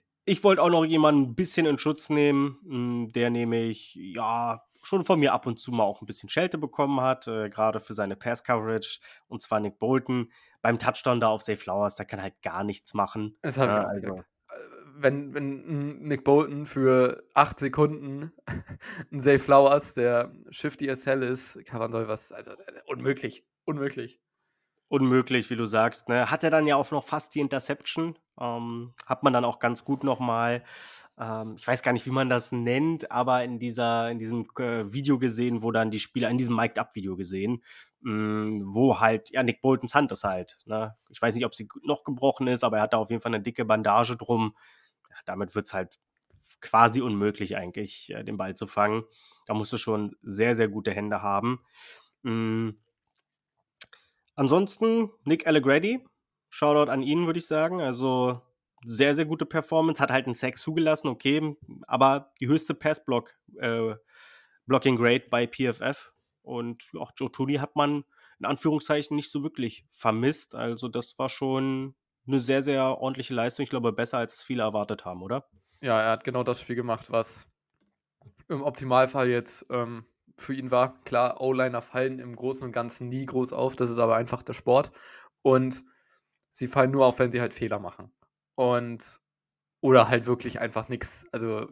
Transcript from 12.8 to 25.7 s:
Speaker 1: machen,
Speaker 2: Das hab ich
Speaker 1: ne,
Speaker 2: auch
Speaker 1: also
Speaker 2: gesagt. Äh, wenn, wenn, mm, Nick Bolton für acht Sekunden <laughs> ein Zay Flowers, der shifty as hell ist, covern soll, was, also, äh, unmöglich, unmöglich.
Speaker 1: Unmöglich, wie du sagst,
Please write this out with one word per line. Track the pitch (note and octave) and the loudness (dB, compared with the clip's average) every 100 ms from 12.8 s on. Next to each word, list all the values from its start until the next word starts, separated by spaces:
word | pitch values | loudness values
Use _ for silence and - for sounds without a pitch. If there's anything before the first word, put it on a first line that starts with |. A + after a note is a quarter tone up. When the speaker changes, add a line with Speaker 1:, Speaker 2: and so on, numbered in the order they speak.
| - | -8
Speaker 1:
machen, | G#2+ G2 A2+ G#2+ - | -4 -2 -4 -8 -8
Speaker 2:
Das | D3+ C3 | -8 0
hab | C3 | 2
ich | G#2 | 2
Speaker 1:
ne, | |
Speaker 2:
auch | F#2+ | 0
Speaker 1:
also | G2+ F#2+ | -4 -8
Speaker 2:
gesagt. | F#2 - _ _ | -10 -14 _ _
Äh, | - A#2 B2+ C#3+ C#3 | -18 -18 -20 -20 0
wenn, | C#3 C#3+ C#3+ | 0 0 -4
wenn, | C#3+ C#3 C#3 - D3 C#3+ C#3+ | -6 -6 -8 -6 -4 -4 -8
mm, | D3 | -4
Nick | C3+ | 0
Bolton | - C#3+ D3 C#3+ D3 | 6 6 6 -4 -8
für | C#3 C3 B2+ B2 - - | 0 4 6 4 0 -2
acht | D3 D3 - | 2 2 2
Sekunden | C#3 C3+ D3+ D3+ C#3 C#3 D#3 - - | -4 2 2 0 -10 -10 -12 -16 -14
<laughs> | D3+ - - - - - | -12 -12 -16 -16 -16 -10
ein | D3 | 0
Zay | C3 C#3 | 6 6
Flowers, | C3+ C#3 C#3 C#3+ C#3+ - | 8 8 10 6 2 -2
der | A#2+ A#2+ A#2+ - - | 2 2 0 -8 -20
shifty | - D3+ - C#3 | -8 -8 -6 -6
as | C3 C#3 | -4 -2
hell | C3+ | 0
ist, | B2+ B2+ - - - | 0 -4 -8 -18 -12
covern | A#2+ A2 | -6 -4
soll, | A2+ A2 | -4 -4
was, | G#2+ - | -6 -8
also, | G#2+ A2 | -18 -16
äh, | - - - - | -18 -18 -20 -10
unmöglich, | C3 B2+ C3+ A#2 - _ _ - | -4 -2 -2 -6 -12 _ _ -8
unmöglich. | D3+ C#3 C3+ A#2+ - _ _ _ _ _ _ _ | -4 -4 -6 -12 -16 _ _ _ _ _ _ _
Speaker 1:
Unmöglich, | C#3 C3 B2+ B2+ B2+ G#2+ | 2 4 4 4 0 0
wie | A#2 | -4
du | |
sagst, | A2+ | 0